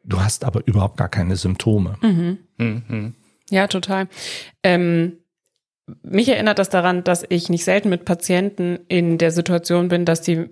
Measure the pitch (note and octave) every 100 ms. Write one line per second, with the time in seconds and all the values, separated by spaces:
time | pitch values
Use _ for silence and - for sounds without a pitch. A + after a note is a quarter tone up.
0 | - F#2 G2+ - - A2 - G2+ G2 -
1 | F#2 - F2+ F#2+ F#2 F#2 - G#2+ F2+ G2+
2 | A3+ F3 F3 F#3+ _ - A#2 G#2+ A2+ A2
3 | G#2+ - _ _ - F#3+ G3 F#3+ F3+ F#3+
4 | F#3+ - - - - _ F#3+ F3 F3 E3+
5 | E3+ E3+ _ _ _ _ _ _ - -
6 | - G3 A#3 B3+ G#3+ G3+ F#3+ F#3 F3 F3+
7 | F3 F3 - F3 E3+ E3+ F3+ F#3+ G3+ F3
8 | - F3 - F3+ G3+ G3 F3 F3 - F3+
9 | E3+ E3 E3 E3 E3+ F3 E3+ F3 F3 F3
10 | E3+ E3 E3 E3 E3+